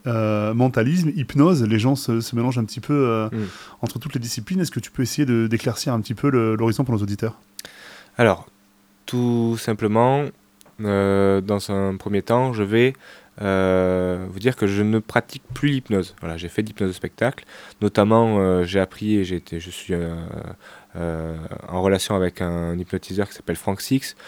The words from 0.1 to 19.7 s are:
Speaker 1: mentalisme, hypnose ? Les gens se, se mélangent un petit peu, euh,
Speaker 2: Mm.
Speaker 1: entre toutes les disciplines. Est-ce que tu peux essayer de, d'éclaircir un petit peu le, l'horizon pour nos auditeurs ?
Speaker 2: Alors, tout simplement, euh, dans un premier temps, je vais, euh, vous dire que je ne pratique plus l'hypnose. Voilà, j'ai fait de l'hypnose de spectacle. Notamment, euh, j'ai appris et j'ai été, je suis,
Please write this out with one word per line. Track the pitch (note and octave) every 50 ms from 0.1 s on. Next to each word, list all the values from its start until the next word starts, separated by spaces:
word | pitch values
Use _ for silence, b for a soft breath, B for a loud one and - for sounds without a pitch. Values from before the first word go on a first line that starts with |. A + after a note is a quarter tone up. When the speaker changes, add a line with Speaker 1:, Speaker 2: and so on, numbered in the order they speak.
| A#2 A2+ A2 G#2+ G#2+ G#2 G#2+ G#2+ A2+
Speaker 1:
mentalisme, | A#2 B2 C3 A#2+ A#2+ A2+ C3 D#3+ F#3 E3+ D#3 C#3
hypnose ? | F#3 B2+ - - C#3 C#3+ F3 F#3+ C#3+ A#2
Les | G#2 A2+ G#2+
gens | G#2+ C3 C#3
se, | C3 - - A#2 A2+
se | A2+ - -
mélangent | A#2 A#2 B2+ B2+ B2
un | A2+
petit | G#2 - B2
peu, | - - D3
euh, | D3 C3+ A#2+ A2+ A2 A2 G#2+
Speaker 2:
Mm. | A2 A2+ G#2+ F#2 B B B B B B
Speaker 1:
entre | - A2+ - B2
toutes | - D3+ -
les | C3+
disciplines. | A#2 A#2 - - G#2+ - F#3 F#3
Est-ce | F3 C#3
que | - B2
tu | - -
peux | - - C3
essayer | A2+ - - D3+
de, | B2+ A#2+ A#2 A2+ A2+
d'éclaircir | A#2 A2+ - B2+ A2+ - - C#3+ B2
un | A2+
petit | G#2 - A#2
peu | - - C#3+
le, | C3+ B2 A2+ A2 A2
l'horizon | G#2+ A2+ A2+ G#2+ - C#3
pour | B2 A#2
nos | G#2
auditeurs ? | G#2 G2+ G2+ G2+ - A2 A2 - _ _ _ - B B B B B B B B B B B -
Speaker 2:
Alors, | B2 A2 F#2 - - - _ _ _ _ _ _ _ _ _ _ - -
tout | - B2 B2 A#2+ A#2+ A#2+ A#2 A#2 A#2 A2
simplement, | - - A2 G#2 A2+ G#2 G#2+ A2+ A#2 B2+ C3+ C#3+ D3 - - _ _ _ _ _ - _ _ - G#2+
euh, | G#2 G2+ G2 G2 G2 G2 G2 G2 G2 G2 G2
dans | F#2+ G2+ G#2 G2+ - -
un | G2+ G2 G2 G2 F#2+
premier | F#2+ - G2+ G2+ G2
temps, | F#2+ - A#2 A#2+ B2+ C3 A#2+
je | G#2+ G#2
vais, | G2 G#2+ A2+ A#2+ C3 C3 B B B B B B B B -
euh, | G#2 G2 F#2+ F#2+ F#2+ F#2 F#2 F#2 F#2 F#2 F#2 F2+ F2+ F2+ F2+ F2+ F#2 F#2
vous | F#2 G2
dire | F#2+ B2+ B2+ -
que | A2 G2
je | G2 G2+ G#2
ne | G#2+ A2 A2
pratique | G#2 - - A#2+ - - - C3+ - - B2
plus | - - D3
l'hypnose. | C#3+ C3 B2+ - A2 G2 F2 - - -
Voilà, | - E2 E2 E2+
j'ai | F2 E2+
fait | - -
de | G#2+ G#2+
l'hypnose | G#2+ - G#2 F#2
de | F#2
spectacle. | - - E2+ - - A#2 B2 C#3 - - B B B B B B -
Notamment, | G#2+ G#2 - - G2+ G#2 A2 A2+ A#2 A2+ G#2+ G2+
euh, | F#2+ F#2+ F#2 F2+ F2
j'ai | F2 F#2+ G2
appris | F#2+ - - - G#2 G#2+ G#2+
et | G#2 F#2+
j'ai | F2 F#2 E2+
été, | - - - E2
je | E2
suis, | F2+